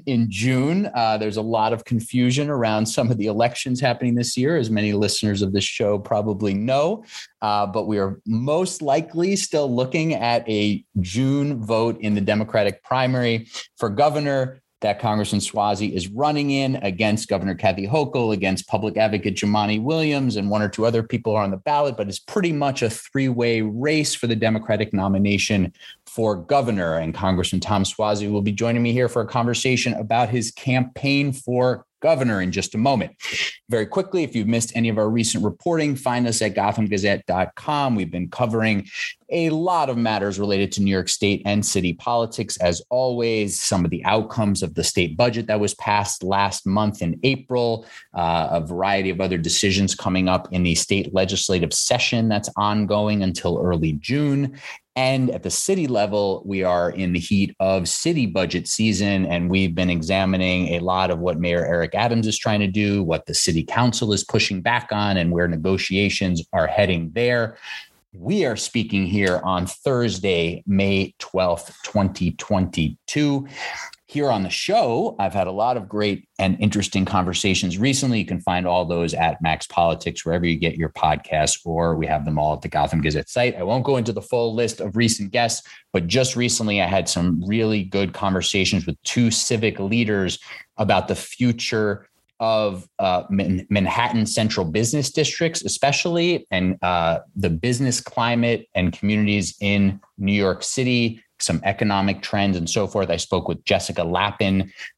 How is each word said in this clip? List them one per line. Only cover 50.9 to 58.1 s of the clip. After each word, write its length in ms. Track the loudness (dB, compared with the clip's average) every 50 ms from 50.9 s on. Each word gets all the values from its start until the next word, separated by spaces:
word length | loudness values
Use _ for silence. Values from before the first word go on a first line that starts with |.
| 0 -2 -2 -2
legislative 600 | -2 0 0 0 -2 -2 -2 0 0 0 0 0 -2
session 560 | -2 0 0 0 0 0 0 0 0 2 2
that's 220 | 0 0 -2 -4 -4
ongoing 680 | -2 0 0 0 0 0 0 0 0 2 2 0 0 0
until 360 | 0 -2 -2 -2 0 0 0
early 340 | 0 0 0 0 0 0 -2
June. 680 | -4 -4 -2 0 0 2 2 0 0 0 -2 -6 -10 -16 -16 -16 -18 _ _ -4
And 320 | 0 0 2 2 2 2 0
at 120 | 0 -2 -4
the 80 | -4
city 360 | -4 -2 0 0 0 0 0
level, 540 | 0 2 2 2 2 2 2 2 0 0 -2 -4
we 180 | -4 -2 0 0
are 260 | 2 2 2 2 0
in 220 | -2 -2 -2 0
the 80 | 0 -2
heat 340 | 0 0 2 2 2 0 0 0
of 300 | 2 2 2 2 0 -2
city 380 | -2 -2 0 0